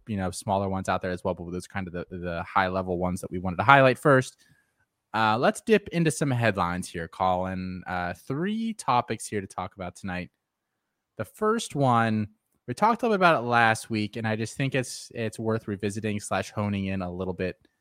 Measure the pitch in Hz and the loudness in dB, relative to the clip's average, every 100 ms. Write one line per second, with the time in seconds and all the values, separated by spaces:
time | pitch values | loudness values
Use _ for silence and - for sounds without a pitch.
0 | - 104 92 92 - 98 98 95 92 92 | -8 -4 -4 -4 -2 0 0 -2 -2 -2
1 | 95 90 98 90 85 90 - 101 92 85 | -2 -4 -4 -4 -4 -8 -8 -8 -6 -8
2 | - 90 87 85 85 - 92 95 92 87 | -10 -8 -6 -6 -2 0 2 0 -2 -2
3 | 90 90 - 90 92 87 104 139 131 123 | -2 -4 -6 -6 -4 0 6 8 8 4
4 | 156 135 127 - _ _ _ _ _ _ | 4 4 4 -8 _ _ _ _ _ _
5 | _ 104 110 110 160 214 - 208 - 170 | _ 0 2 4 2 0 2 2 2 0
6 | 165 - 147 123 117 98 87 90 90 85 | 0 2 0 2 2 2 0 -2 -6 -8
7 | 82 - 92 90 92 92 92 92 87 90 | -10 0 2 2 0 -4 -6 -10 -8 -6
8 | 87 87 - 135 185 220 226 214 - 123 | -4 -8 -8 -6 -4 -4 -6 -6 0 0
9 | - 113 - 107 95 - 92 - 87 - | 0 -4 -6 -8 -8 -8 -10 -8 -12 -10
10 | 98 90 90 _ _ _ _ _ _ _ | -8 -8 -8 _ _ _ _ _ _ _
11 | _ - 113 - 214 226 226 147 135 117 | _ -12 -10 -4 0 0 -2 0 4 4
12 | 113 110 107 _ _ _ - 123 214 233 | 4 0 -2 _ _ _ -10 0 2 2
13 | 240 208 180 151 120 120 117 110 - 110 | 0 4 4 4 4 4 6 4 0 -2
14 | 104 117 110 107 113 - 139 135 120 - | -2 -4 -2 -2 -4 -4 -2 -2 -4 -8
15 | - 120 110 - 113 110 - 98 104 101 | -12 -6 -6 -4 -2 -2 -2 -4 -4 -4
16 | 107 104 - 98 95 - 104 101 95 95 | -4 -4 -4 -4 -4 -4 -2 -2 -2 -4
17 | 90 87 92 87 92 - _ _ | -4 -6 -6 -4 -4 -6 _ _